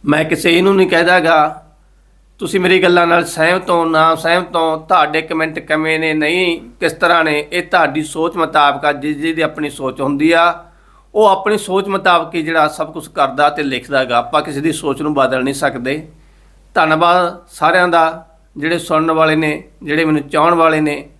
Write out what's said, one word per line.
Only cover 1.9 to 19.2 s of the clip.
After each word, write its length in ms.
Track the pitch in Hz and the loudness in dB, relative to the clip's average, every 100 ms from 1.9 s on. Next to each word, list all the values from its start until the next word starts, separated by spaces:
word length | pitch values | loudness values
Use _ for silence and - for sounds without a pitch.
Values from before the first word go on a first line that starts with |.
| _ _ _ _ _ | _ _ _ _ _
ਤੁਸੀਂ 200 | 175 196 | -4 0
ਮੇਰੀ 220 | 180 185 | 2 2
ਗੱਲਾਂ 240 | 175 175 170 | 4 4 4
ਨਾਲ 180 | 170 | 2
ਸਹਿਮਤ 460 | - 165 160 185 185 | 0 0 0 0 0
ਹੋ, 140 | 170 | 0
ਨਾ 300 | 165 160 160 | 2 2 2
ਸਹਿਮਤ 420 | 160 165 175 175 175 | 2 0 0 0 -2
ਹੋ, 200 | 160 156 | -2 -2
ਤੁਹਾਡੇ 440 | 156 185 151 156 | 0 2 2 -2
ਕੁਮੈਂਟ 360 | 156 160 160 160 | -4 -4 -4 -6
ਕਿਵੇਂ 400 | 170 156 156 160 | -4 -2 0 -2
ਨੇ, 160 | 160 | 0
ਨਹੀਂ 460 | 156 151 175 180 165 - - | 0 0 0 -2 -4 -10 -6
ਕਿਸ 120 | 160 | -4
ਤਰ੍ਹਾਂ 320 | 151 175 170 | 0 2 2
ਨੇ, 220 | 160 151 147 | 2 -2 -4
ਇਹ 100 | 175 | -6
ਤੁਹਾਡੀ 400 | 175 180 151 147 | -2 0 0 -2
ਸੋਚ 340 | 151 160 170 175 | -6 -4 -4 -2
ਮੁਤਾਬਕ 480 | 160 156 143 139 | -2 2 2 2
ਆ। 80 | 147 | -2
ਜਿਸ 240 | 143 147 143 | -2 -6 -4
ਜਿਹਦੀ 260 | 160 160 | -4 -2
ਆਪਣੀ 280 | 156 156 147 | -4 -4 -10
ਸੋਚ 300 | 143 131 127 | -6 -8 -4
ਹੁੰਦੀ 320 | 139 139 156 | -4 0 2
ਆ, 320 | 165 170 165 - _ _ _ _ | 2 2 -2 -14 _ _ _ _
ਉਹ 120 | 208 214 | 2 2
ਆਪਣੀ 320 | 190 208 208 | 2 0 -2
ਸੋਚ 300 | 208 190 196 | -2 -4 -2
ਮੁਤਾਬਕ 460 | 196 185 175 165 | -2 2 2 0
ਹੀ 80 | 170 | -6
ਜਿਹੜਾ 260 | 156 165 156 | -2 0 0
ਸਭ 240 | - - | -2 -8
ਕੁਛ 160 | 160 - | -8 -10
ਕਰਦਾ 400 | - 135 127 147 | -2 -2 2 0
ਤੇ 140 | 147 | 0
ਲਿਖਦਾ 420 | 143 123 - 139 | -4 -4 -2 -2
ਗਾ। 140 | 127 120 | 0 0
ਆਪਾਂ 240 | 120 151 | 0 -2
ਕਿਸੇ 180 | 151 139 | -2 -4
ਦੀ 120 | 156 | -4
ਸੋਚ 300 | 180 151 135 | -2 -4 -4
ਨੂੰ 120 | 151 | -2
ਬਦਲ 300 | 143 131 131 | 0 0 0
ਨਹੀਂ 100 | 131 | -2
ਸਕਦੇ। 540 | 139 143 127 123 151 160 - _ _ _ _ _ | -2 -4 -4 -6 -6 -10 -20 _ _ _ _ _
ਧੰਨਵਾਦ 680 | - 160 156 170 180 175 185 _ | 0 2 2 4 2 0 -4 _
ਸਾਰਿਆਂ 380 | - 156 180 180 | -2 0 2 2
ਦਾ, 380 | 170 160 165 - _ _ - | 2 2 -2 -18 _ _ -8
ਜਿਹੜੇ 220 | 151 170 | -4 -4
ਸੁਣਨ 320 | 170 156 160 | -2 -2 0
ਵਾਲੇ 260 | 160 | 2